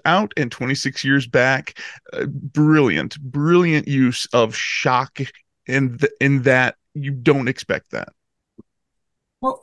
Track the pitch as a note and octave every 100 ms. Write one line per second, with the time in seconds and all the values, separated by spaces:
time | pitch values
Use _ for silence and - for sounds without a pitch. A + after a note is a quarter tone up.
0 | D#3 F#3 G#3 E3 B2 - B2+ C3+ C#3 -
1 | C3+ C#3 A#2+ C3+ B2+ C3+ - - - -
2 | - - - C#3 C3+ D3+ D3+ D#3 B2+ D#2
3 | - D3+ C3+ C#3+ D#3 F3 F3 D3+ D3 C#3
4 | B2 B2 - A#2+ A2+ A2+ - - C3+ B2+
5 | C3 - C3+ - _ _ - C3+ C3 A#2
6 | D3 - C#3 C#3 C3 B2+ B2 - _ D3+
7 | C#3 C3+ A#2+ C#3 B2 - - C#2+ - G#1
8 | - - _ _ _ - _ _ _ _
9 | _ _ _ _ C4 C4